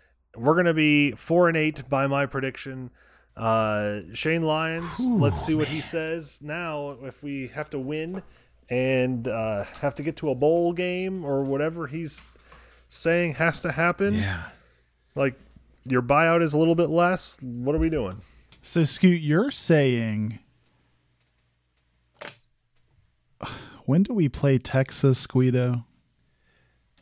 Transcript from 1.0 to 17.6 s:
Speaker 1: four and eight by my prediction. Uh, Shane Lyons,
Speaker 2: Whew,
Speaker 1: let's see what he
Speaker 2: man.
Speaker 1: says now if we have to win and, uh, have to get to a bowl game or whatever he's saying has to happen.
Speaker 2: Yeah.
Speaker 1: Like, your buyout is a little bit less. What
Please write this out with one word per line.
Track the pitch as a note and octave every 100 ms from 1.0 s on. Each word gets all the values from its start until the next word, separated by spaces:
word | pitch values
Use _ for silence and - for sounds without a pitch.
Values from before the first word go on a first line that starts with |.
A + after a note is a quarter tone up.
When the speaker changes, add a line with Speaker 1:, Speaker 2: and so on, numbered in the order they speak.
| C#3+
Speaker 1:
four | A2+ - E3+ F3
and | D#3+
eight | D#3 D3 -
by | C#3 C#3
my | C#3 C#3
prediction. | C#3 C3 B2+ - C3 B2+ - _ _ _ -
Uh, | A2+ A2+ A2 G#2 G#2 G#2 E2+
Shane | A2+ D#3 E3
Lyons, | D#3+ D#3 D#3+ E3 E3+ D#3+
Speaker 2:
Whew, | B3+ A3+
Speaker 1:
let's | A2 E2+
see | -
what | D#3 D3
he | D3+
Speaker 2:
man. |
Speaker 1:
says | - E3 D#3+ E3 D3 -
now | D3 D#3+ E3+ D3+ C#3+ C#3
if | C3+ -
we | D3 C#3 B2+
have | D3 D3+
to | C#3+
win | C3 D3+ D#3+ F#3+ - - _ _ _
and, | B2 C3 C3 B2+ B2+ A#2+
uh, | A2+ A2 G#2 G2+ -
have | C#3+ C#3
to |
get | D3 D#3
to | D#3
a |
bowl | B2+ D3 E3+ F3
game | F3 F3+ F3+ F#3 F#3+
or | D3 C#3
whatever | C3+ C#3 D#3 E3 D3+
he's | D#3 D#3+ - - _ _ - - - _
saying | - E3 E3+ F3
has | D3 E3 D#3+
to | E3+
happen. | D3 E3+ F3 G3
Speaker 2:
Yeah. | G#3+ C#3+ F2+ D#2+ - _ _ _ _ _
Speaker 1:
Like, | - C#3 C3 - - _ _
your | - B2+
buyout | A#2+ C#3+ E3 E3+
is | E3
a | D3
little | E3
bit | E3 E3
less. | D#3+ F3 F#3 - -
What | B2+ A#2+